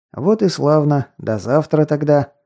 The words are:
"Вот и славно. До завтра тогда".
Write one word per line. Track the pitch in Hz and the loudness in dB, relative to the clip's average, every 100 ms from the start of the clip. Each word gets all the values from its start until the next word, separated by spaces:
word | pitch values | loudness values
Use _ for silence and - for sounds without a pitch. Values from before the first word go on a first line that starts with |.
| _ | _
"Вот | - 151 220 | -6 -2 0
и | 196 | 0
славно. | - 143 151 147 143 - - | 0 2 2 2 0 -2 -8
До | 107 110 | -6 -6
завтра | 107 147 151 156 151 | 0 0 0 0 0
тогда". | 147 147 147 139 _ | 0 2 0 0 _